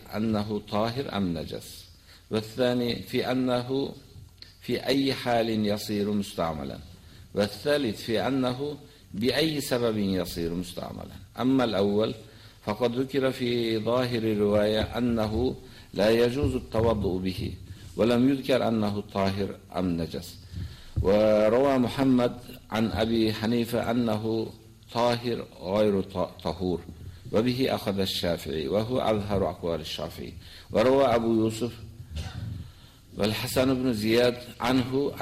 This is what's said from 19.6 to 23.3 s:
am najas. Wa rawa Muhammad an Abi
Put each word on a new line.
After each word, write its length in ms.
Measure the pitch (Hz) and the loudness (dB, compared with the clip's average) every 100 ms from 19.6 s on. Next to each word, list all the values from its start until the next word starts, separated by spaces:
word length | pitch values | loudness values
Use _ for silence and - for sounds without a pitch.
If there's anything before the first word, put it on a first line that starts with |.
| - | -8
am 260 | 90 92 82 | -2 0 0
najas. 400 | 80 - - - - - - - - - | -4 -6 -10 -14 -14 -10 -10 -12 -8 0
Wa 480 | 92 104 107 107 107 | 4 6 6 6 6
rawa 280 | 120 139 131 | 6 6 4
Muhammad 560 | 117 139 135 123 123 - - - - | 2 2 4 6 4 0 -12 -18 -6
an 200 | 110 113 | 0 0
Abi 380 | 90 113 117 110 | 2 2 2 2